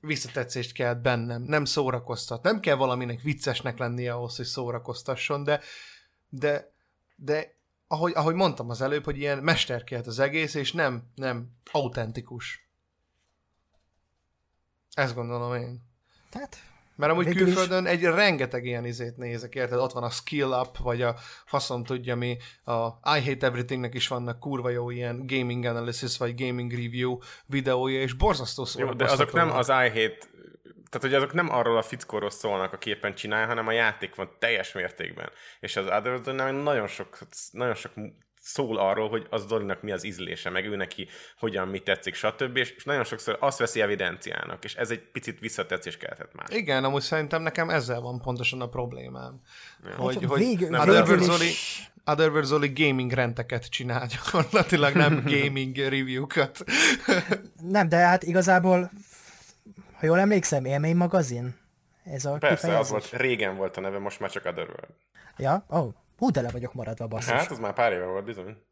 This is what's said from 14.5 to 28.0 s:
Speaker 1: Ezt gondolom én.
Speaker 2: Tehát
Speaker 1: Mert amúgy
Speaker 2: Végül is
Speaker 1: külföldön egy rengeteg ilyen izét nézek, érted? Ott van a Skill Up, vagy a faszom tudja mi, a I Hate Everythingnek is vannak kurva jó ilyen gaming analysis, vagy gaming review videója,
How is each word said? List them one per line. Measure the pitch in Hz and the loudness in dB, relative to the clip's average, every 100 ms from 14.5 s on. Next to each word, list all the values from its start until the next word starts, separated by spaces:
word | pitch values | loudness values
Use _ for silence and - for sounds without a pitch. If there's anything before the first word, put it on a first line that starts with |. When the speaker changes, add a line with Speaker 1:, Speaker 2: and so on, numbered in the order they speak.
| _ _ _ _ | _ _ _ _
Speaker 1:
Ezt | - 135 120 | -4 -2 -2
gondolom | 117 120 120 123 | -6 -4 -4 -4
én. | 120 123 _ _ _ _ _ | -6 -12 _ _ _ _ _
Speaker 2:
Tehát | 240 285 - - _ _ - | -14 -14 -16 -20 _ _ -2
Speaker 1:
Mert | 147 | 2
amúgy | 165 170 | 2 2
Speaker 2:
Végül | 175 185 | 4 4
is | |
Speaker 1:
külföldön | 185 180 185 180 | 4 4 2 2
egy | 175 | 4
rengeteg | 175 165 208 156 127 127 123 | 4 4 4 2 -2 -4 -4
ilyen | 120 120 | -4 -6
izét | 117 120 120 | -8 -10 -8
nézek, | 120 117 120 135 | -8 -8 -8 -4
érted? | 123 123 | -2 0
Ott | 131 | 0
van | 123 | -2
a | 120 | -4
Skill | - - 151 135 | -6 -4 0 2
Up, | 127 127 - | 0 -2 -4
vagy | 123 120 | -4 0
a | 120 117 - - - | 0 -2 -10 -20 -4
faszom | 143 - 123 | -2 -2 -4
tudja | 120 127 123 120 | -4 -4 -2 -2
mi, | 123 120 - - | -2 -4 -10 -14
a | - 117 117 113 - 151 | -4 -2 -2 -2 0 2
I | 131 | 2
Hate | 135 131 | 2 0
Everythingnek | 120 123 131 123 | 0 -4 -4 -4
is | 123 - | -4 -2
vannak | 123 120 117 | -2 -4 -8
kurva | 127 135 123 | -6 -4 -2
jó | 120 120 | -2 -4
ilyen | 120 120 120 131 | -6 -6 -6 -2
gaming | 131 123 123 120 | -2 0 0 -2
analysis, | 117 120 117 127 - | -2 -4 -4 -4 -2
vagy | 120 120 | -4 -2
gaming | 127 123 120 | -4 -4 -4
review | 120 120 123 127 123 - - _ | -4 -4 -2 -2 -2 -10 -20 _
videója, | 139 135 127 131 131 | -2 2 2 2 0